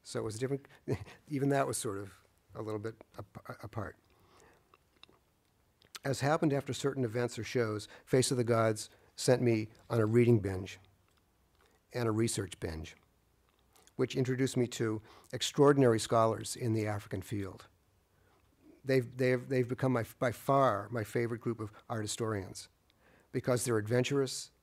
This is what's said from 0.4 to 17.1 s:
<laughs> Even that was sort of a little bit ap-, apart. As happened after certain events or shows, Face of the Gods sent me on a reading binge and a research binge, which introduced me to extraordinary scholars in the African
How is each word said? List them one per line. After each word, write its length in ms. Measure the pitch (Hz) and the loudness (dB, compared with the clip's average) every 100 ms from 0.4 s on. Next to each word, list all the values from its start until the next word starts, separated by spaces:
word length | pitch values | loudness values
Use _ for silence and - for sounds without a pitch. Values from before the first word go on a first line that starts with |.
| 127 135 - - - | -4 -4 -8 -14 -6
<laughs> 420 | 117 - - - | -6 -6 -20 -8
Even 220 | 143 139 | -2 2
that 160 | 139 135 | 2 0
was 100 | 113 | -2
sort 220 | 117 98 | -6 -8
of 120 | 98 - _ _ _ - | -10 -18 _ _ _ -12
a 60 | |
little 180 | 110 107 | -8 -6
bit 140 | 110 113 - - | -8 -12 -20 -18
ap-, 400 | 104 - - 123 | -16 -16 -16 -14
apart. 340 | 104 - 98 - _ _ _ _ - _ _ _ _ _ - _ _ _ _ _ _ _ _ - | -10 -8 -8 -12 _ _ _ _ -20 _ _ _ _ _ -20 _ _ _ _ _ _ _ _ -8
As 160 | 139 131 | -4 -2
happened 340 | 139 160 160 | 0 2 2
after 180 | 139 - | 0 -4
certain 320 | 123 143 135 | -4 -4 -2
events 340 | 120 117 120 - | -4 -2 -4 -6
or 60 | |
shows, 420 | 107 127 110 107 - - - | -4 -2 -2 -4 -8 -20 0
Face 240 | 135 123 | 2 2
of 80 | 127 | 0
the 40 | |
Gods 460 | 117 113 113 110 - - _ - | 2 4 4 0 -8 -18 _ -2
sent 260 | - 123 | 2 4
me 260 | 123 113 107 - - | 4 2 -2 -12 -4
on 100 | 120 | 0
a 60 | 110 | 4
reading 320 | 117 117 113 | 6 6 4
binge 420 | 98 92 95 - _ _ _ _ _ _ _ _ _ _ _ | 2 -6 -8 -14 _ _ _ _ _ _ _ _ _ _ _
and 160 | 123 117 | -4 -2
a 20 | |
research 480 | 107 113 - 95 - | 0 0 -2 -6 -8
binge, 380 | 92 80 85 - _ _ _ _ _ _ _ _ _ - | -8 -8 -12 -16 _ _ _ _ _ _ _ _ _ -6
which 200 | 127 139 | -4 -2
introduced 400 | 127 127 131 127 | -2 0 0 0
me 100 | 120 | -2
to 340 | - 117 110 - - - | 0 -2 -2 -8 -20 -12
extraordinary 680 | 127 - - 143 139 131 113 | -6 -4 6 6 8 6 6
scholars 560 | - 117 113 107 110 - | 4 4 4 2 -6 -4
in 160 | 123 | -2
the 140 | 110 107 | 0 -2
African 340 | 104 - | -4 -6